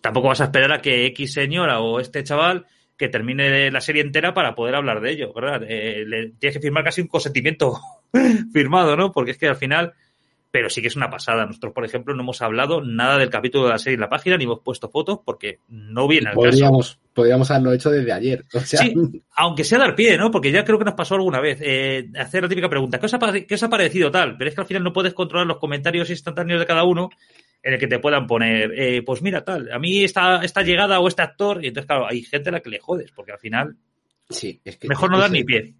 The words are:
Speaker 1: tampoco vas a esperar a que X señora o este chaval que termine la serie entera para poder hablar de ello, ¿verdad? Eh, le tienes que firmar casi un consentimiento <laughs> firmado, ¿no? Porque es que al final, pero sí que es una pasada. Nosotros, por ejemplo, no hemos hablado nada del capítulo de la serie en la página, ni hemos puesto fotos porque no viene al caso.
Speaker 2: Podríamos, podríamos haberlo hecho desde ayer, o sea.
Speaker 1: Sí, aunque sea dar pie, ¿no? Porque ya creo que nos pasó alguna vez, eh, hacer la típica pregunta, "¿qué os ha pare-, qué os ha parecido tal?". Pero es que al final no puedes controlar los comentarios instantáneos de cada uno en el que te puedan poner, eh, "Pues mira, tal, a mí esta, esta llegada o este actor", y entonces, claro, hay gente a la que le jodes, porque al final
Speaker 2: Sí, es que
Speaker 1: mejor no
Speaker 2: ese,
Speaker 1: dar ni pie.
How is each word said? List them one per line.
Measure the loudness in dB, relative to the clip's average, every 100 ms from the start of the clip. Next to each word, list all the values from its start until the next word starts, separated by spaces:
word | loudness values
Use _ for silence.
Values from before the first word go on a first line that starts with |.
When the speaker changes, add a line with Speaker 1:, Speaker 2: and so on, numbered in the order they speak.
Speaker 1:
tampoco | 2 2 2
vas | 2
a | 2
esperar | 4 2
a | 2
que | 2 2 2
X | -2 -6
señora | -2 -2 0 0 0
o | 0 -2
este | -4 -8
chaval | -2 2 2 0 -8 _ _ -6
que | -4
termine | -4 -4 0 2 2 2
la | 0
serie | -2 -2
entera | 0 0 0
para | 0 -2 -2
poder | -2 0
hablar | -2 -2
de | -4
ello, | -4 -6
¿verdad? | -6 -6 -6 -6
Eh, | -6 -6 -6 -6
le | -8 -8 _
tienes | -4 -2
que |
firmar | -2 -2 -2
casi | -4
un | -4
consentimiento | -4 -2 -2 -2 0 -2 -2 -14 -20 _
<laughs> | 2 4 2 0
firmado, | 0 4 4 4 2
¿no? | 0
Porque | 0 -4
es | -2
que | -2
al | 0
final, | 0 -2 -2 _ _ _ _ _ _
pero | -2 -2
sí | -2
que | -4
es | -2
una | -6
pasada. | -4 -2 -2 -2
Nosotros, | -8 -10
por | -8
ejemplo, | -6 -6 -6 -6
no |
hemos | -8 -6
hablado | -4 -2 0 -2
nada | -4 -2 2 2
del | 2
capítulo | 0 -2 2 2
de |
la | 2
serie | -2 -2
en |
la | -2
página, | -2 0 0
ni | 0
hemos | -4
puesto | -6 -8 -6
fotos | -6 -4 -6 -6
porque | -8 -10 -12 _
no | -20 -8 0 4
viene | 4 4
al | 4
caso. | 6
Speaker 2:
Podríamos, | 8 6 6 2 -10 _
podríamos | 4 6 6 4
haberlo | 2 4
hecho | 2 2
desde | 2 0
ayer, | -2 -2 -4 -4
o | -6
sea. | 0 2
Speaker 1:
Sí, | 2 2 0 -2 _ 0
aunque | 0 0 2
sea | 4
dar | 4
pie, | 4 4 4
¿no? | 2
Porque | 2 2
ya | 2
creo | 4 2
que | 2
nos |
pasó | -2 -2 0
alguna | 0 0
vez, | -2 -2
eh, | -2 -2 0 -4 -6 -10
hacer | -4 -2
la | -2
típica | -2 -2
pregunta, | -2 -2 -2
"¿qué | -2
os |
ha | 0
pare-, | 0 -2 -4
qué | -4
os |
ha | 0
parecido | 2 2 2 2
tal?". | 2 0 -2
Pero | -6
es | -6
que |
al | -6
final | -4 -2
no |
puedes | -2 -2
controlar | -4 -4 -2 -2
los | -2
comentarios | -4 -4 -2 -2 -4
instantáneos | -6 -8 -8 -2 -2
de | 0
cada | 2 4
uno | 2 -2 _ _ _ _ _
en | -4
el | -2
que | 0
te | 0
puedan | 2 0 0
poner, | 0 2 2 0 -2
eh, | 0 0
"Pues | -2 -4
mira, | -2 -4
tal, | -4 -8 -6
a | -6
mí | 0 2
esta, | 2 2 2 2
esta | 0 0
llegada | 2 2 2 4
o | 2
este | 2
actor", | -4 0 -2 -2 -6
y |
entonces, | -8 -2
claro, | -2 0
hay | -4
gente | -4 -4 -4
a |
la | -6
que | -8
le | -14
jodes, | -6 -6 -6
porque | -18 -18
al | -14
final | -4 -4 -4 -10 _ _ _ _ _
Speaker 2:
Sí, | -10 -10 -12
es | -18 -12
que | -6
Speaker 1:
mejor | -2 2
no | 2
Speaker 2:
ese, |
Speaker 1:
dar | 2
ni | 0
pie. | 0 -2 -2